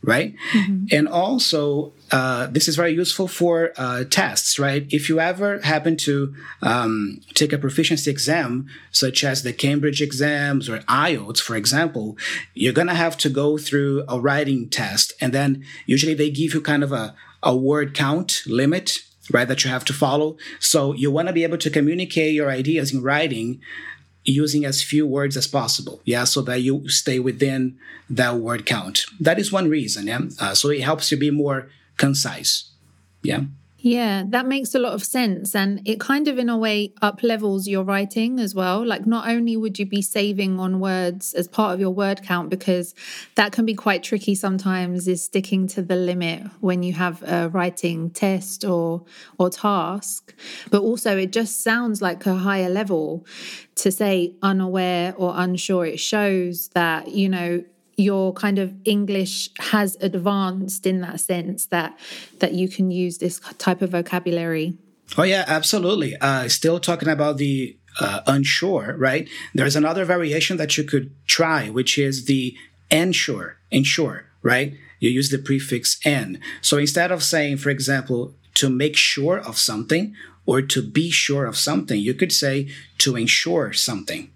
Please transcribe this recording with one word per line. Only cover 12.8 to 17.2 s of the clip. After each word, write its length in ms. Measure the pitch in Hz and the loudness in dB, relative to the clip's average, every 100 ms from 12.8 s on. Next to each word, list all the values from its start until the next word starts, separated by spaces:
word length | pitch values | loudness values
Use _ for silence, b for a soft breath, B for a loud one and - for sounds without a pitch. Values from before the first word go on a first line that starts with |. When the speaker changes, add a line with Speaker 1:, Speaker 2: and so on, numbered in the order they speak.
| 175 | 2
Speaker 1:
have 240 | 170 170 160 | 2 2 2
to 120 | 151 | 0
go 280 | 135 143 151 | 2 2 2
through 460 | 147 143 139 139 139 | 0 0 2 0 -2
a 120 | 123 | 0
writing 500 | 131 139 143 135 117 | 2 2 2 0 0
test. 440 | - 107 104 - - | -2 -2 0 0 0
And 140 | 127 | 0
then 300 | 127 143 135 B B B | 2 2 0 B B B
usually 260 | 135 156 | 2 2
they 160 | 156 151 | 2 0
give 240 | 139 160 | 2 0
you 80 | 151 | 0
kind 220 | 147 147 | 0 0
of 80 | 139 | 2
a, 240 | 135 110 B | -2 -4 B